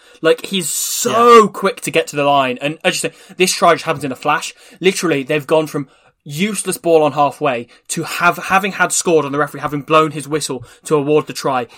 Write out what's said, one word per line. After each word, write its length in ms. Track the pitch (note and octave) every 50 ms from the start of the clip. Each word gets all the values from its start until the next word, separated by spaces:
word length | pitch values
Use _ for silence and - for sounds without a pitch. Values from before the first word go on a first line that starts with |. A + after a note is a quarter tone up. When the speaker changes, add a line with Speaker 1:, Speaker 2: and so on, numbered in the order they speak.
| _ _ _ _
Speaker 1:
Like, 240 | - D#3+ E3 - - -
he's 220 | F#3+ F#3+ E3 -
so 720 | - - - - - - - A#3+ G3+ A3+ A#3 A#3+ A#3+ A3+ G#3+
Speaker 2:
Yeah. 40 | G3 -
Speaker 1:
quick 280 | - G3 F#3+ - -
to 100 | - D#3+
get 160 | C#3 D#3+ D#3+ -
to 80 | -
the 80 | D3 C#3+
line. 340 | C#3+ C#3+ C#3 C3+ B2+ B2 B2
And 160 | C3+ D3 D#3 - -
as 180 | F3+ F3+ - -
you 60 | D3
say, 60 | - - - - - -
this 140 | F3+ F3+
try 220 | - - G3 E3+ E3
just 120 | C#3 -
happens 180 | D#3+ D3+ C#3 C#3+
in 80 | C3+
a 40 | B2
flash. 380 | - - D3+ D3+ E3 - - - _ - - - _
Literally, 440 | E3+ F#3 G3 - F#3+ E3+ D3 C#3 C3
they've 220 | B2+ D3+ D#3 C#3
gone 220 | - E3 D#3 D#3 D3+
from 220 | - D3 C3+ - _ _ _ _ _ _ _
useless 540 | D#3 C#3+ D3+ F#3+ G#3+ G3+ - - F#3+ F3+ -
ball 260 | - E3+ E3 D#3 D3+
on 80 | D3
halfway 560 | B2+ D3+ C#3+ C3+ - - D3+ C#3+ B2 A#2+ A#2+ - - _ _ _
to 120 | - F3 D3+
have, 340 | - - - F3 F3 D#3 F3
having 340 | - - F#3 F#3+ F#3+ G3+
had 200 | - - F3+ E3+
scored 340 | - - - F#3 E3 D#3 C#3
and 80 | C#3 C#3
the 40 | D3
referee 240 | D3 C#3+ - C#3+
having 220 | C#3+ C#3+ D3 D3 C3+
blown 260 | - D#3 D#3 D#3 D#3+
his 180 | C#3+ D#3 C3+ C#3
whistle 380 | D3+ D3+ - - - B2 A#2 - - _ _
to 100 | - D#3
award 320 | D3 C#3 D3 D3+ D3+ - -
the 60 | C3
try 340 | - - D3+ C3 B2+ A#2+ - -